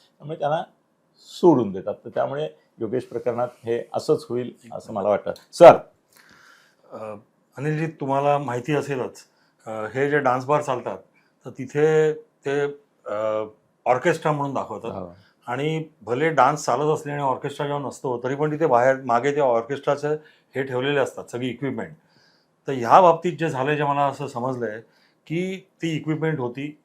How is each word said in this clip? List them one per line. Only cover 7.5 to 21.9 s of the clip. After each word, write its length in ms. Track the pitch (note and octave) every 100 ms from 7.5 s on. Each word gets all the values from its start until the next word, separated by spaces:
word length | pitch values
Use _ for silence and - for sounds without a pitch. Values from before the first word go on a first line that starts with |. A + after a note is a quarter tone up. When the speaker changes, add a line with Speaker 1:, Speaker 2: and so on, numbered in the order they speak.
| -
Speaker 2:
अनिलजी, 280 | D3+ D3+ D#3+
तुम्हाला 520 | - C3+ C3+ C#3+ C#3+
माहिती 360 | C3+ B2 C#3
असेलच, 420 | C#3+ C3+ C3 G2+ - - _ _ _ A2
अ, 40 |
हे 400 | A2 G#2+ C3 C#3+
जे 80 | D3
डान्स 260 | C3 B2+
बार 180 | B2+ D3
चालतात 360 | C#3+ B2 A#2 F#2 - _ _ _
तर 60 | B2+
तिथे 600 | B2 B2+ D3 D#3 D#3 D#3
ते, 480 | D3+ - _ C#3 C#3+ C#3+ C#3+ _ _ B2
अ, 380 | G#2+ A2 G#2+ G#2+ - _ _ A#2
ऑर्केस्ट्रा 460 | B2 F3 D#3+ D#3+
म्हणून 220 | C#3+ C#3
दाखवतात. 360 | B2 - G#2 A#2
Speaker 1:
हो. 260 | G2 F2+ F2+ _ _ -
Speaker 2:
आणि 380 | B2+ D3+ D#3+ D#3 _
भले 280 | G#2 B2+ D#3+
डान्स 340 | C#3+ B2+ D3+
चालत 200 | - B2
असले 280 | D3+ C#3+ C#3+
आणि 100 | D3
ऑर्केस्ट्रा 440 | C#3 B2 C#3+ C#3+ C#3+
जेव्हा 200 | C#3+ B2+
नसतो 340 | - C#3 A#2+
तरी 100 | B2+
पण 160 | C#3+ D3+
तिथे 160 | D3+ D#3+
बाहेर 300 | A#2+ C3 C3+
मागे 280 | C3 A#2 C#3 C#3+
ते 40 |
ऑर्केस्ट्राचं 760 | C3+ A#2 A2+ C#3 - C#3+ D3 D#3 - _ _ B2+
हे 60 |
ठेवलेले 380 | C3+ B2 C#3 C#3+
असतात 240 | B2 -
सगळी 240 | F2+ A#2+ B2+
इक्विपमेंट. 440 | - C#3 A2+ F2